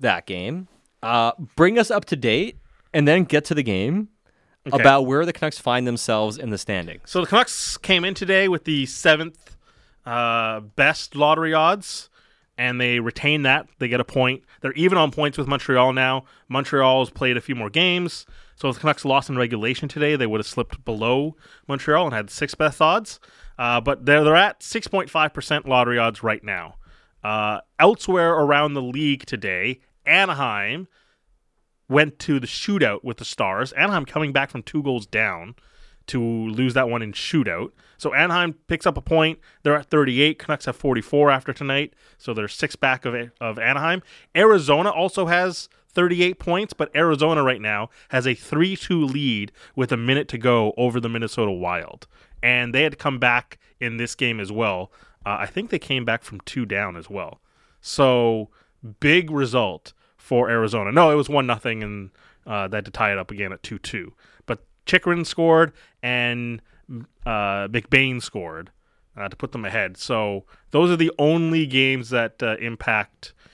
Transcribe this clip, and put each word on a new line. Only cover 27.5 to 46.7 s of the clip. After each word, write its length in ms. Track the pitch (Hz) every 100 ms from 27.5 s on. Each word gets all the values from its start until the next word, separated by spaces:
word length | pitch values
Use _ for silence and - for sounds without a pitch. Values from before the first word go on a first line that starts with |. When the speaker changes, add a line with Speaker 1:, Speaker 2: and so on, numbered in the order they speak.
| 104 - -
Speaker 2:
elsewhere 520 | 170 190 - 185 170
around 420 | 165 143 147 151
the 80 | 143
league 440 | 127 131 151 135 -
today, 540 | 120 101 90 104 127 _ _ -
Anaheim 800 | 165 190 143 131 104 101 143 185 _ _ _ _ _ _ _ _ _ -
went 300 | 135 151 -
to 220 | - 139
the 60 | 120
shootout 580 | - - 202 127 101
with 140 | 127 117
the 60 |
Stars. 480 | - - 98 95 131
Anaheim 320 | - 185 190
coming 280 | 135 156 156
back 180 | 135 139
from 120 | 131
two 200 | - 156
goals 240 | 143 123 101
down 480 | 107 110 87 87 120 _ _ - _ -
to 140 | 131
lose 540 | 117 113 110 110 127
that 140 | 123 123
one 140 | 117
in 100 | 110
shootout. 580 | 98 - 165 107 85 104 _ _ _
So 140 | 147
Anaheim 400 | 131 175 170 175 151 -
picks 180 | 170 -
up 100 | -
a 40 |
point. 380 | - 160 156 160 _ _
They're 140 | 147 147
at 100 | 139
thirty-eight. 480 | 151 135 123 147 156
Canucks 260 | - 151 -
have 100 | 120
forty-four 540 | 143 123 - 147 147
after 220 | 135 -
tonight. 420 | 127 139 139 147 _ _ _
So 160 | -
they're 140 | 110 104
six 280 | - 156 -
back 280 | 139 127
of, 100 | 127 120 120 -
of 180 | 113 110
Anaheim. 440 | 113 139 160 185 - - _ 165
Arizona 540 | 214 208 143 147 190
also 360 | 160 185 - 170
has 420 | 175 185 165 - _ _
thirty-eight 480 | - 175 175 180 185
points, 320 | - 175 208